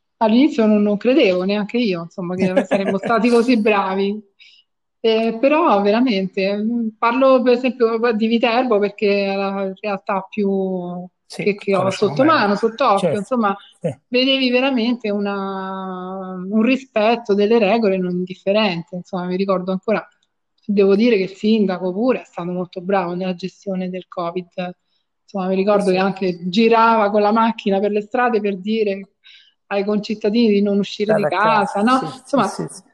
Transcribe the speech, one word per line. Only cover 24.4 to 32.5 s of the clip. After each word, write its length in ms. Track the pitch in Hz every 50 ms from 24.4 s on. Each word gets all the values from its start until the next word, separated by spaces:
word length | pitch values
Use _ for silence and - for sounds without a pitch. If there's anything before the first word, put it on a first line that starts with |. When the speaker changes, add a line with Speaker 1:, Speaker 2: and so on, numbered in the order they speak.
| 180 180 _ - 180 180 185 _ _ _ _ _ _ _ _ _ _ _
Speaker 1:
Insomma, 160 | - 196 180 185
mi 60 | 190
ricordo 260 | 190 190 208 208 202 190
Speaker 2:
Sì, 60 | 190
sì. 40 | 185
Speaker 1:
che 40 | 185
anche 480 | 190 196 190 - 202 185 175 170 175 185
girava 600 | 175 220 226 226 233 226 226 226 226 220 208 202
con 100 | 202 214
la 100 | 208 208 214
macchina 460 | 226 226 233 220 - - 214 196 196
per 120 | 196 208 208
le 80 | 208
strade 400 | 208 - - 240 247 247 226 208
per 160 | 202 202 196
dire 540 | 180 185 208 220 226 214 208 190 196 196 _ _ _ _ - - - _ _ _ _ _
ai 180 | _ - 202 196
concittadini 640 | 208 208 208 208 - 220 208 - 208 202 233 240 220
di 140 | 208 202 202
non 160 | 208 202 202
uscire 340 | 196 - - - 208 202 214
di 60 | 208
Speaker 2:
State 140 | - 151 175
a 40 | 180
casa, 440 | 208 220 220 214 202 196 - 202 208
Speaker 1:
casa, 0 |
no? 160 | 233 254 269
Speaker 2:
sì, 80 | -
sì, 120 | 156 - -
Speaker 1:
Insomma, 260 | - - - 262 208
Speaker 2:
sì, 200 | 214